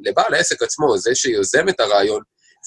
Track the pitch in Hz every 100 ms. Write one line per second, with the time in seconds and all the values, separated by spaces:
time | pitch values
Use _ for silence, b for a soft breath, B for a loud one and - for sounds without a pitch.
0 | 107 98 - 151 170 - 113 - 147 101
1 | 113 131 139 107 98 139 185 - 107 104
2 | 101 107 - _ _ _